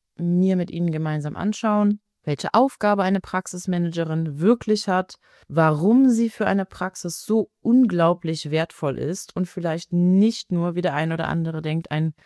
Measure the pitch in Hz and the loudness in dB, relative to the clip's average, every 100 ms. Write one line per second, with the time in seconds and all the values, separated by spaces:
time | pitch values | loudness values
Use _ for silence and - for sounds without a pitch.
0 | _ - 175 180 190 185 - 170 175 156 | _ -6 0 2 2 2 -2 -4 -2 -2
1 | 156 151 147 - 202 - 226 208 208 208 | -2 -4 -4 -4 -4 -2 0 2 2 0
2 | _ _ - 143 - 233 269 - 208 202 | _ _ -6 -4 0 2 2 0 0 2
3 | 190 196 - 185 - 180 185 175 170 165 | 0 0 -2 -6 -6 -8 -4 -2 -2 -2
4 | 160 160 160 143 190 240 - 214 - 185 | -4 -4 -4 0 2 2 0 -2 0 -2
5 | 185 - _ _ - 147 160 151 190 247 | -2 -12 _ _ -4 2 2 4 4 6
6 | 262 226 233 - 190 196 190 - 185 - | 4 4 0 -2 -2 0 -4 -8 -8 -8
7 | 175 - - 220 - _ 220 254 233 175 | -10 -10 -2 -2 -2 _ 2 4 4 4
8 | 170 175 160 160 147 156 165 - 143 123 | 2 2 -4 -6 -2 -2 -2 -4 -4 -4
9 | 131 190 - - 180 - 165 165 - 175 | -6 -6 -8 -6 -6 -4 -4 -6 -2 2
10 | 180 190 220 233 - 175 175 170 175 143 | 4 4 4 0 -4 -4 -2 -2 -2 -2
11 | 160 165 160 165 160 160 156 160 - 156 | -2 -2 -2 -2 -4 -4 -4 -4 -4 -2
12 | 160 - | -2 -4